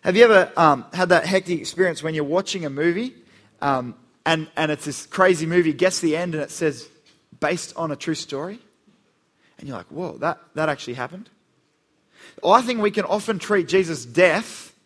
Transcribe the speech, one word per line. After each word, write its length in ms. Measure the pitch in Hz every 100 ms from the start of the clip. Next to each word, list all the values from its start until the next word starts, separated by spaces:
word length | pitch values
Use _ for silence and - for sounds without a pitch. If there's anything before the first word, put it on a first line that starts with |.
Have 140 | - 185
you 80 |
ever, 280 | 240 202 180 -
um, 280 | 160 135 -
had 160 | - 180
that 160 | 175
hectic 360 | 170 190 190 170
experience 420 | - - 180 156
when 120 | 156
you're 100 | 156
watching 400 | 143 170 190 190
a 60 | 156
movie, 440 | 139 165 175 254 - _ _ _ _
um, 320 | 143 131 123 - _ _ -
and, 220 | 160 156 -
and 140 | 156
it's 140 | 147
this 220 | 151 135 -
crazy 400 | - 185 175 160
movie, 260 | 175 160
gets 280 | 135 185 -
to 60 | 170
the 100 | 156
end 180 | 175
and 80 | 156
it 80 | 143
says, 380 | - 160 135 - _ _ _ _ -
"Based 320 | 151 170 -
on 160 | - 160
a 60 | 143
true 180 | -
story"? 440 | 156 - 139 165 226 _ _ _ _ _ _ _ _ _ _
And 100 | -
you're 120 | 117
like, 80 | -
"Whoa, 320 | - 180 -
that, 220 | 160 - _ 151
that 120 | 156
actually 260 | 143 -
happened?" 360 | 120 123 180 233 _ _ _ _ _ _ _ _ _ - -
I 160 | 156 220
think 220 | 240 233
we 80 | 208
can 140 | 202 185
often 320 | 208 214 202
treat 280 | - 202 160
Jesus' 380 | 190 175 151
death 680 | 120 120 180 170 226 - - _